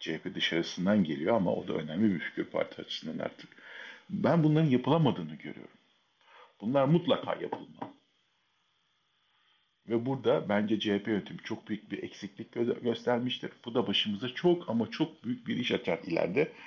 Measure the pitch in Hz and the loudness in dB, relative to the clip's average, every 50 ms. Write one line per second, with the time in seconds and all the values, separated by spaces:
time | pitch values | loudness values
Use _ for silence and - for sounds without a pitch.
0 | - 80 80 76 - 92 92 87 - - - 85 82 - - - 87 95 107 104 | -6 -6 -6 -6 -6 -8 -4 -2 -2 0 2 0 0 -2 -4 -2 2 4 4 4
1 | 90 76 76 69 78 98 117 110 90 - - 92 90 92 - 87 78 76 78 95 | 4 2 0 -2 0 2 2 2 2 2 0 0 -2 -4 -4 -4 -4 -4 0 2
2 | 110 107 92 73 - - - - - - - - - - - - - - - - | 2 2 2 0 -4 -6 -6 -6 -6 -4 -2 -4 -4 -4 -6 -12 -12 -10 -12 -10
3 | - 80 80 - - - - - - - - - - - - - - - - - | -10 -8 -8 -6 -6 -6 -8 -10 -18 -20 -20 -20 -20 -18 -18 -16 -16 -18 -18 -20
4 | _ - 104 98 98 117 156 170 151 156 151 156 160 147 127 123 - 135 147 170 | _ -8 -4 2 2 4 6 6 6 6 6 6 6 6 4 4 4 4 4 6
5 | 156 120 87 90 82 76 78 69 - 76 - 55 - - - _ _ _ _ _ | 6 4 2 2 -4 -8 -10 -12 -12 -14 -14 -14 -18 -20 -20 _ _ _ _ _
6 | _ _ _ _ _ _ - - - - _ _ 98 113 135 143 135 139 165 175 | _ _ _ _ _ _ -20 -20 -20 -20 _ _ -4 0 2 4 6 6 4 4
7 | - 131 98 - - 101 82 80 85 - - - - - - - - - - _ | 4 2 2 2 2 -4 -4 -4 -4 -6 -6 -8 -10 -14 -12 -12 -14 -14 -14 _
8 | _ _ _ _ _ _ _ _ _ _ _ _ _ _ _ _ _ _ _ _ | _ _ _ _ _ _ _ _ _ _ _ _ _ _ _ _ _ _ _ _
9 | _ _ _ _ _ _ _ _ _ _ _ _ _ _ _ _ _ 95 113 117 | _ _ _ _ _ _ _ _ _ _ _ _ _ _ _ _ _ -2 0 0
10 | 117 131 135 135 - 113 143 160 160 95 101 104 107 104 110 98 - 107 101 101 | 0 0 -2 0 2 2 2 2 2 2 2 2 2 2 0 0 2 0 0 0
11 | 101 110 110 95 - - 87 87 - - 113 - - - 107 101 - - 98 92 | 0 0 -2 -2 -2 -6 -12 -12 -8 -8 -10 -10 -6 -8 -8 -8 -8 -10 -8 -8
12 | - - - - 104 98 - - 113 - - 123 117 120 - - 117 120 117 - | -8 -10 -12 -12 -14 -14 -12 -14 -14 -8 -4 -2 -2 0 -2 -2 -2 -2 -2 0
13 | - 123 123 120 123 127 123 - - 117 - - - 120 113 127 104 98 101 - | 0 0 0 0 0 -2 -4 -6 -8 -12 -12 -12 -14 -2 -2 0 0 2 0 0
14 | - 107 101 98 127 123 - - - 180 175 175 175 - 113 117 110 - - - | 0 0 -2 -4 -4 -6 -6 0 2 2 2 2 0 -2 0 0 0 0 0 -2
15 | 160 - - - - 113 123 - - - 117 - 123 - 107 90 - 98 85 82 | -2 -2 -2 -8 -6 -6 -6 -6 -4 -4 -4 -2 0 0 -2 0 0 -2 -2 -2
16 | - 87 82 78 80 85 92 135 160 - - - - | -2 -2 0 0 0 2 2 2 0 0 -2 -12 -20